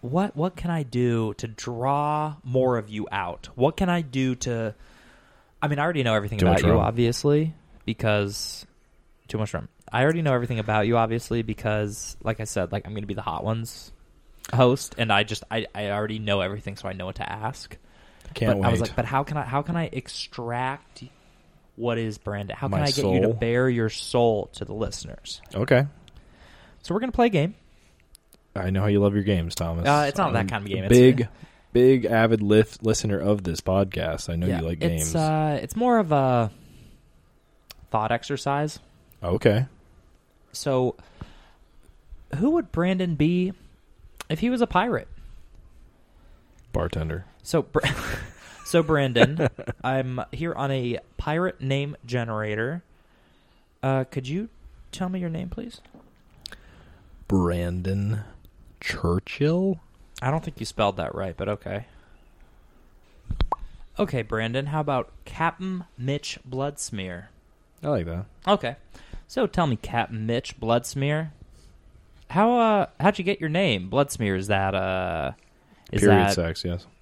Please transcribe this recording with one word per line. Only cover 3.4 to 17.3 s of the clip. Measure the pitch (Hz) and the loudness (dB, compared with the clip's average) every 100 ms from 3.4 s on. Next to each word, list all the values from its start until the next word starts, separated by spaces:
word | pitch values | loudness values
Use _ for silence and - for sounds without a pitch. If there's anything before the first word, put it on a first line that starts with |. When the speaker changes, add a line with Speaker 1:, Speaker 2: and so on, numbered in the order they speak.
| - - | -14 0
Speaker 1:
What | 135 160 | 0 2
can | 190 | 0
I | 175 | 0
do | 151 131 131 127 | -2 -2 0 -2
to, | - 117 110 - - - - - _ _ _ _ | -4 -4 -4 -8 -20 -20 -20 -20 _ _ _ _
I | 151 | -2
mean, | 143 | 0
I | |
already | 156 160 | 0 2
know | 120 | 2
everything | 107 104 107 | 2 0 2
Speaker 2:
Too | 90 | 4
Speaker 1:
about | 87 | 6
Speaker 2:
much | |
Speaker 1:
you, | - | 6
Speaker 2:
rum. | - | 4
Speaker 1:
obviously, | 104 117 120 - 147 147 160 156 _ - - | 4 2 2 2 2 4 2 -4 _ -12 -6
because | 113 110 104 101 101 - - - _ _ _ _ _ _ | -2 2 2 0 -4 -10 -12 -20 _ _ _ _ _ _
too | 110 | -4
much | 107 | -4
rum. | - - _ - | -4 -10 _ -6
I | 113 | 0
already | 139 165 | 2 2
know | 156 | 0
everything | 127 120 113 | 0 0 -4
about | 107 107 104 | 0 2 4
you, | 117 | 2
obviously, | 113 117 - 117 | 2 -2 -2 -4
because, | 110 107 113 107 104 101 - - | -2 -4 -2 -2 -4 -6 -12 -8
like | - 110 | -6 -6
I | |
said, | 107 - 87 | -4 -4 -4
like, | 95 - | -4 -8
I'm | |
gonna | 107 101 | -10 -8
be | 101 | -6
the | |
Hot | - 80 | -4 -4
Ones | 107 113 117 - - - _ _ _ - - | -2 -2 -6 -12 -20 -20 _ _ _ -20 -4
host, | 120 127 135 - - | 4 6 4 -2 -6
and | 113 | 2
I | 101 | 2
just, | 107 107 - | 2 -4 -6
I, | 113 107 | -6 -6
I | - 104 | -6 -4
already | 101 107 110 | -2 -2 -4
know | 104 101 | 0 0
everything, | 95 104 104 101 | 0 -4 -10 -10
so | 95 | -10
I | |
know | 95 92 | -8 -8
what | - | -8
to | - | -8